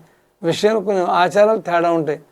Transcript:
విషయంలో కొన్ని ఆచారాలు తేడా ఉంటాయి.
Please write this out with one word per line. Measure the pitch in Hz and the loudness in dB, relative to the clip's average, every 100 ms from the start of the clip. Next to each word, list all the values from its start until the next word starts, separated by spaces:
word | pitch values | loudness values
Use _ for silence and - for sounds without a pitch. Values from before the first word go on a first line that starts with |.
| _ _ _ _ | _ _ _ _
విషయంలో | 170 - 208 220 | -4 0 0 0
కొన్ని | 190 190 | -2 -2
ఆచారాలు | 175 175 180 196 214 220 | 0 0 2 2 2 2
తేడా | 180 170 170 | -2 -2 0
ఉంటాయి. | 170 151 151 - | -2 -2 -6 -12